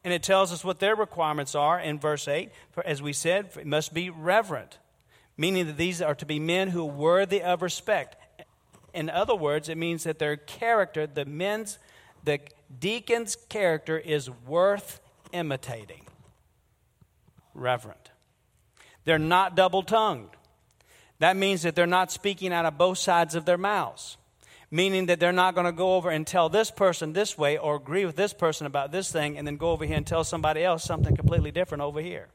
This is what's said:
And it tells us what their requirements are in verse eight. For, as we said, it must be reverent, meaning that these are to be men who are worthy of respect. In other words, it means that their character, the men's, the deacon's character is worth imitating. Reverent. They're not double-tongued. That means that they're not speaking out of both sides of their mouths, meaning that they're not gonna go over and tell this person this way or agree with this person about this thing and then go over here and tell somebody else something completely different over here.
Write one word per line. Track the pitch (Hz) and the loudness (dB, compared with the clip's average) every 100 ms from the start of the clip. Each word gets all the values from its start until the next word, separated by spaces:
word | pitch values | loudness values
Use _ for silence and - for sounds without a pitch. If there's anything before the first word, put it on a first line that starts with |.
| 180 | -2
And | |
it | 175 | -2
tells | 147 190 190 | 2 4 2
us | 170 185 | -2 -6
what | 180 | -2
their | 196 214 | 0 0
requirements | 208 170 156 151 139 147 | -2 -2 -2 -2 -4 0
are | 147 175 | 2 0
in | 165 151 | -2 -4
verse | 151 147 143 | -2 -2 -2
eight. | 147 220 - - | -4 -4 -16 -14
For, | - 175 | -10 -6
as | 139 | -6
we | 147 | -6
said, | 139 165 190 196 - | -4 0 0 -2 -12
it | 147 | -2
must | 147 156 | -2 -2
be | 160 180 | -6 -8
reverent, | 165 160 202 202 139 95 - _ _ _ _ _ - | -4 2 2 2 -8 -10 -20 _ _ _ _ _ -2
meaning | 165 190 165 | 0 0 -2
that | 147 | -2
these | 175 175 | -4 0
are | 160 143 | -2 -2
to | 151 | -4
be | 151 | -4
men | 160 180 190 | 0 0 0
who | 175 | -2
are | 156 | -4
worthy | 143 156 180 196 196 | 0 2 4 2 0
of | 175 180 | 0 0
respect. | 180 - - 190 131 - - - - _ _ _ _ | -2 -6 -2 -2 -2 -16 -20 -20 -20 _ _ _ _
In | 175 156 | -8 -4
other | 165 220 | -2 0
words, | 214 151 151 156 | 0 0 -2 -4
it | 160 | -6
means | 170 165 | -4 -4
that | 165 156 | -6 -4
their | 151 147 | -4 -4
character, | - - 233 226 185 156 151 | -10 4 6 8 4 0 -4
the | 143 | -4
men's, | 139 147 196 214 208 - _ - - _ | -6 -2 -2 -2 -4 -12 _ -20 -20 _
the | 147 143 - _ _ 127 | -2 -2 -4 _ _ -4
deacon's | 175 226 220 233 220 - _ | -4 -2 0 0 0 -8 _
character | 214 185 156 - 160 | 0 2 2 -2 -6
is | 165 151 127 | -2 -4 -4
worth | 123 123 165 190 202 - - _ _ - | -16 -2 2 4 2 -6 -18 _ _ -10
imitating. | 175 160 135 - 117 98 78 - _ _ _ _ _ _ _ _ _ _ _ _ _ _ | -6 -4 -4 -6 -12 -14 -20 -20 _ _ _ _ _ _ _ _ _ _ _ _ _ _
Reverent. | - 127 123 110 - - _ _ _ _ _ _ _ - _ - | -6 -2 -2 -4 -20 -20 _ _ _ _ _ _ _ -20 _ 0
They're | 156 | 2
not | 156 180 190 175 | 4 4 4 4
double-tongued. | 185 190 170 220 214 139 95 - _ _ _ _ _ _ _ _ | 4 2 2 2 2 -2 -10 -20 _ _ _ _ _ _ _ _
That | 160 190 | 4 4
means | 196 190 | 0 0
that | 170 160 | 0 2
they're | 175 | 4
not | 180 180 | 4 0
speaking | - 202 196 190 | -2 -4 -4 -2
out | 170 165 | 0 0
of | 147 | 2
both | 180 185 | 2 2
sides | - 170 165 165 | 2 4 2 0
of | 160 | 0
their | 175 | 2
mouths, | 196 208 127 - - - _ _ - - _ | 2 0 -2 -8 -18 -18 _ _ -20 -20 _
meaning | 156 190 190 180 | 0 2 2 2
that | 170 | 2
they're | 175 | 4
not | 180 185 | 4 2
gonna | 180 175 | 2 0
go | 170 185 | 0 2
over | 185 175 | 2 2
and | 156 156 | -2 0
tell | 185 160 | 2 4
this | 190 220 | 2 0
person | - 196 165 156 | 2 2 2 -4
this | 165 208 - | -2 -2 0
way | 143 151 | 0 2
or | 151 147 | 0 -2
agree | 131 175 185 | -2 -2 -2
with | 156 | 0
this | 202 | -2
person | - 170 151 147 | 0 0 0 -4
about | 143 139 | -4 -2
this | 175 190 | -4 -4
thing | 165 147 147 | -2 -2 -4
and | 147 | -8
then | 147 | -4
go | 165 | -2
over | 160 151 | -2 -2
here | 156 | -2
and | 143 | 0
tell | 165 | -2
somebody | 156 165 156 156 | -2 -2 -2 0
else | 180 165 | 0 0
something | - 160 156 - | -2 0 0 2
completely | - 165 156 | 2 2 0
different | 143 180 147 | -2 -4 -4
over | 143 147 | -6 -6
here. | 170 175 - | -8 -12 -14